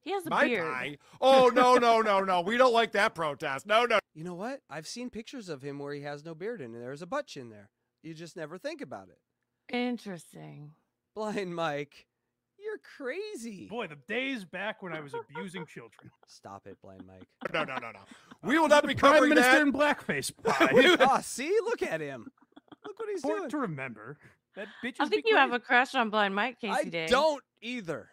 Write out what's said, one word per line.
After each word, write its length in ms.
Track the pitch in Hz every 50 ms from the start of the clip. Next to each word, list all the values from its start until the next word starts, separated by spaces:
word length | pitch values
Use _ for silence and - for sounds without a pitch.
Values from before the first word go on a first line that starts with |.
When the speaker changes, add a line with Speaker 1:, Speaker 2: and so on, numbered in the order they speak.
Speaker 1:
He 100 | _ 294
has 140 | 381 403 339
a 40 | 302
Speaker 2:
My 160 | 170 214 285
Speaker 1:
beard. 180 | 254 240 196 165 156
Speaker 2:
pie? 260 | 127 127 127 139 147 - _ _ - -
Oh, 320 | - 262 269 262 254 247 233
no, 220 | 247 247 247 254
no, 240 | 247 240 233 226 226
no, 220 | 220 214 202 190
no. 180 | 196 190 185 180
We 160 | 170 196 226
don't 160 | 247 262 254
like 220 | 226 226 226 - -
that 200 | 202 208 220 -
protest. 520 | 160 165 151 143 - 156 147 135 135 -
No, 160 | 202 208 226 247
no. 140 | 240 226 294 _ _ _
Speaker 3:
You 80 | 156 160
know 120 | 180 180
what? 260 | 170 202 247 277 - _ _
I've 180 | 135 156 156
seen 220 | - - 240 247 247
pictures 400 | - 208 226 - - 262 202 180
of 120 | 151 131
him 160 | 135 143 139 143
where 140 | 143 143 147
he 80 | 143 143
has 200 | 147 147 147 147
no 100 | 165 165
beard 280 | 156 185 220 247 202
and 120 | 135 117 113
there's 280 | 117 120 127 139 147
a 40 | 180
butt 200 | 175 262 294 285
chin 220 | - - 147 123 113
there. 200 | 107 104 101 _ _ _ _ _ _ _
You 120 | _ 160 165
just 240 | 156 170 160 _
never 200 | 185 156 147 165
think 220 | 185 - 285 339 285
about 300 | - 139 120 101 95 92
it. 100 | _ _ _ _ _ _ _ _ _ _ _ - -
Speaker 1:
Interesting. 960 | 240 247 247 247 214 - 208 180 165 - _ - 165 156 151 147 143 147 151 156 _ _ _ _ _ _ _ _
Speaker 3:
Blind 380 | 208 214 214 202 208 196 180 170
Mike, 540 | 170 165 156 147 143 147 _ _ - _ _ _ _ _ _ _ _ _ _ _
you're 200 | _ 403 440 427 - _ - -
crazy. 680 | - 285 240 294 370 427 427 427 277 226 233 202 180 107
Speaker 4:
Boy, 200 | - 196 240 220
the 100 | 165 151 147 _
days 380 | - 208 240 262 269 269 226 185
back 360 | 160 - 180 196 220 214 _
when 120 | 202 180 160
I 80 | 156
was 120 | 147 139 139
abusing 520 | 466 440 _ 139 269 - 190 160 - -
children. 440 | _ - - 117 113 _ - - 123 _
<laughs> 100 | _ _
Speaker 3:
Stop 380 | _ - - _ 104 98 98 _
it, 120 | 101 92 _
Blind 220 | - 98 95 95 95
Mike. 220 | 92 95 92 90 _ _ _ - - -
Speaker 2:
No, 120 | 165 151
no, 100 | 135 131
no, 140 | 127 120 117
no. 80 | 107 98 98 _ - - _ _ - _
We 160 | - 185 269
will 120 | 330 320 294
not 180 | 294 294 294
be 80 | 294 262
Speaker 4:
Prime 180 | - - 277 302
Speaker 2:
covering 160 | 302 - 302
Speaker 4:
Minister 200 | 302 247 240 254
Speaker 2:
that. 100 | 262 277
Speaker 4:
in 120 | 302 285 233
blackface 580 | 269 294 294 285 - - - 160 139 - - -
Speaker 3:
<laughs> 60 | - -
Speaker 4:
pie. 520 | - - - 170 - - 240 262 359 349 -
Speaker 3:
Ah, 180 | 262 262 254 202
see? 340 | - - - - 262 320 403 453 415
Look 160 | 453 480 -
at 180 | 381 302 170 160
him. 320 | 151 143 135 123 104 - _ _ _ _ _ - _ _ - _ -
Look 140 | 415 392 -
what 100 | 453 415
he's 120 | 415 349 262
Speaker 4:
Important 280 | 285 311 - 359 262
Speaker 3:
doing. 100 | 285 302
Speaker 4:
to 60 | 254
remember 500 | 190 156 135 131 131 113 110 107 120 151 _ _ - _ _ _ _ _
that 120 | 190 214 208 - - -
bitches 120 | 247 - -
Speaker 1:
I 60 | 294 -
think 160 | 415 427 -
Speaker 4:
be 60 | 453
Speaker 1:
you 40 | 427
have 140 | 302 269 247
Speaker 4:
crazy. 120 | 240 240 -
Speaker 1:
a 20 |
crush 280 | - 254 240 262 254 -
on 140 | 262 233 214
Blind 240 | 196 214 208 196 196
Mike, 260 | 202 214 262 240 _
Casey 120 | - 202 220
Speaker 3:
I 100 | 277 302
Speaker 1:
Day. 220 | - 165 170 160
Speaker 3:
don't 360 | 160 240 269 302 320 294 262 _ _ _ _
either. 480 | 208 233 254 247 196 165 151 113 90 _